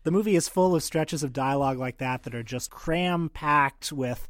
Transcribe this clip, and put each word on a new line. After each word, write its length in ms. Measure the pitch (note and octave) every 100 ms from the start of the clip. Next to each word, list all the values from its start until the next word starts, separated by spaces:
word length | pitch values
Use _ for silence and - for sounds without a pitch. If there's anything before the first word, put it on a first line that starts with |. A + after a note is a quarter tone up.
The 80 | D#3+
movie 240 | F#3 G#3+ F3
is 120 | -
full 260 | - F#3
of 80 | E3
stretches 400 | - D#3+ D#3 D#3
of 120 | C#3+
dialogue 420 | B2+ C3+ C#3 C#3 B2+
like 220 | B2+ -
that 240 | C3 B2+
that 120 | -
are 100 | A#2
just 260 | A#2 B2+ -
cram-packed 1200 | - - E3 F3+ F3 E3 - D3+ D3 C#3 - -
with 340 | D3 B2+ B2 -